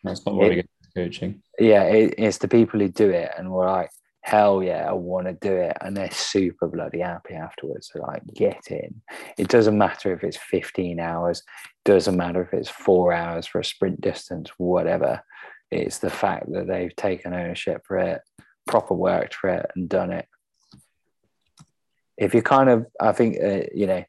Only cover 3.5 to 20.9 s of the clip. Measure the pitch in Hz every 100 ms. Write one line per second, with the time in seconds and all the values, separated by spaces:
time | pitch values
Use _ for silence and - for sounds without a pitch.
3.5 | 92 92 95 85 _ _ _ - 107 104
4.5 | 98 92 82 80 92 87 92 92 85 101
5.5 | 95 85 - 90 98 92 - - 101 92
6.5 | 87 85 85 78 82 87 85 - 80 80
7.5 | - - - - - - - - - -
8.5 | - - - - - _ - - - 92
9.5 | 120 110 104 98 - 101 90 92 - -
10.5 | 92 - - 90 85 82 85 87 85 _
11.5 | - - _ - 98 92 92 87 90 87
12.5 | - - - - 92 90 85 85 85 82
13.5 | - - - - - 98 - - 85 78
14.5 | - 90 87 80 - - - - - -
15.5 | - _ - - - 90 - 101 90 -
16.5 | 87 92 92 90 - 104 90 90 90 87
17.5 | 87 - - _ 95 92 82 _ _ _
18.5 | _ - 113 - 87 90 87 - - 95
19.5 | 90 - - 87 92 90 87 - _ _
20.5 | _ _ _ _